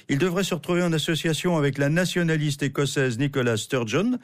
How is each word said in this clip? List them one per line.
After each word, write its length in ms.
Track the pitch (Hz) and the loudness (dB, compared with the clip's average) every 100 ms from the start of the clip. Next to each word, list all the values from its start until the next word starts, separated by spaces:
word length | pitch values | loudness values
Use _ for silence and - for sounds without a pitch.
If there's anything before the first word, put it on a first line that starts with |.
| - | -4
il 100 | 143 | 0
devrait 240 | 185 175 190 | 2 0 -2
se 100 | 170 | -4
retrouver 280 | - 175 | -2 0
en 100 | 175 | 2
association 640 | 160 151 156 165 151 180 165 | 0 0 -2 0 0 0 2
avec 200 | 143 143 | 2 2
la 100 | 143 | 0
nationaliste 720 | 165 180 180 170 160 151 143 | 2 0 0 0 0 0 -2
écossaise 560 | 143 143 143 151 131 113 | -4 -2 -2 0 0 0
Nicola 380 | 143 139 120 110 | -2 0 0 0
Sturgeon, 600 | - 131 113 135 226 247 | 0 -2 0 0 0 -2